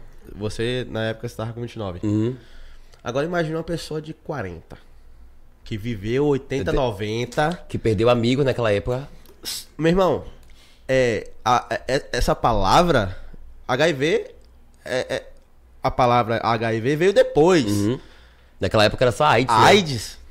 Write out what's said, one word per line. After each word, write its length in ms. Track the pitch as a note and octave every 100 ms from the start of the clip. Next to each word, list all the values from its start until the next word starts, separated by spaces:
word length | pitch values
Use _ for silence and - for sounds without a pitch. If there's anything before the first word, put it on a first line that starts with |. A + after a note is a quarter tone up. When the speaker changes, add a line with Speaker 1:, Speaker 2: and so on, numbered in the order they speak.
| - - -
Speaker 1:
você 500 | E2+ G#2+ - A#2 B2+ A#2+
na 140 | A2 A2
época 220 | A2 A#2+
você 80 | -
tava 160 | A2+
com 80 | A#2
vinte 140 | A#2+
e 40 | A2
nove. 220 | G2 F2
Speaker 2:
Uhum. 340 | G#2+ G#2+ A2+ B2+ - - - - - -
Speaker 1:
Agora 220 | - C3
imagine 300 | D#3+ F3 D#3
uma 80 | D#3+
pessoa 400 | E3 E3 - D#3
de 100 | D#3
quarenta, 640 | - - C#3+ F#2+ E2 - - - - - - - - - -
que 160 | - A2
viveu 480 | A2+ A2 G#2 B2+ D3
oitenta, 460 | C3+ - C3 E3+
Speaker 2:
De- 40 | D#3
Speaker 1:
noventa. 880 | B2+ G2+ G#2+ A2+ A#2+ - D3+ F3+ -
Speaker 2:
Que 100 | -
perdeu 320 | A#2 G#2 A#2
amigo 320 | A#2+ A#2 C3
naquela 300 | C3 A#2+ A2+
época. 360 | G2+ B2 B2+ C#3 - - -
Speaker 1:
S-, 260 | - - - -
meu 120 | D#3+
irmão, 340 | F3+ F3+ G#2+ - - - - - - -
é, 420 | C3 B2 G#2 - -
a, 200 | A2 A#2+ -
é, 120 | A2 - C#3
é, 120 | -
essa 220 | A#2+ -
palavra, 840 | D3+ C3 G#2+ F#2+ C3+ F3 C3+ F#2+ - - - - - -
H 200 | B2+ D#3+
I 40 |
V, 420 | C#3+ D3+ A3 - - - - - -
é, 300 | - B2+ -
é, 120 | A#2+ - - - - - -
a 80 | C3
palavra 500 | C3 B2 A#2+ A2+ A2+
H 320 | G#2 A2+ A2+
I 60 | A2+
V 160 | A#2 D3+
veio 160 | F3+
depois. 580 | G#3 B4+ D3 E3 F3+ G#2
Speaker 2:
Uhum. 300 | G#2 G#2 C3 - - - - - -
Naquela 260 | A#2 A2
época 200 | G#2 -
era 80 | B2
só 120 | - D3+
aids, 280 | A#2 B2
né? 100 | A2 C#3
Speaker 1:
aids, 520 | G#3 D#3+ A#2+ - - -